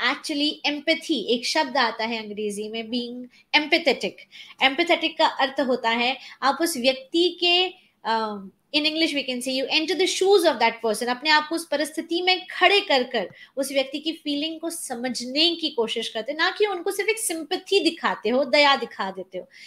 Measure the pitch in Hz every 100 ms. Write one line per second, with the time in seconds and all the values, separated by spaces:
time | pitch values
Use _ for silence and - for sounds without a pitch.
0 | 233 285 - 285 - - 285 294 311 320
1 | - 277 - 247 - 320 285 262 226 220
2 | 220 226 214 202 214 202 214 226 220 247
3 | 240 247 247 _ _ 294 302 330 285 -
4 | 196 - - - - - 269 277 339 330
5 | 320 - 311 - 269 269 262 247 226 233
6 | 240 269 - - 262 269 330 247 254 262
7 | - 330 349 339 349 349 370 - _ _
8 | 214 226 220 202 190 - _ 294 302 311
9 | 320 285 262 247 262 262 269 302 320 370
10 | 370 - 381 403 330 233 226 226 226 208
11 | 240 247 302 302 302 330 - 285 302 320
12 | 330 339 359 370 370 - 359 392 392 277
13 | 247 233 180 - - 262 277 269 269 294
14 | 320 330 294 285 320 320 330 330 - 240
15 | 254 233 240 277 339 330 311 - 226 240
16 | 220 226 220 311 349 359 415 359 370 392
17 | 381 427 - 330 294 330 - 392 294 -
18 | 220 185 208 254 277 294 285 269 240 -
19 | 196 190 180 185 - -